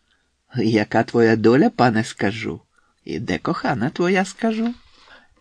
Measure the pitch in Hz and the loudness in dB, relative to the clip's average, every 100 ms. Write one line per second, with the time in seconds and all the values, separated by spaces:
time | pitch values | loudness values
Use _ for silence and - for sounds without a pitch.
0 | _ _ _ _ _ 127 110 113 104 113 | _ _ _ _ _ -4 0 0 2 0
1 | 117 120 113 110 110 127 220 - 127 107 | 0 2 4 4 4 4 2 2 2 2
2 | 110 - 107 110 107 110 - _ _ _ | -4 -4 -4 -4 -8 -10 -16 _ _ _
3 | - 73 - 87 - 175 - 127 123 - | -12 -10 -6 -6 -4 -4 -4 -4 -4 -2
4 | 175 190 190 - 226 220 233 247 _ _ | 0 0 -2 -4 -4 -2 -4 -8 _ _
5 | _ - _ _ | _ -20 _ _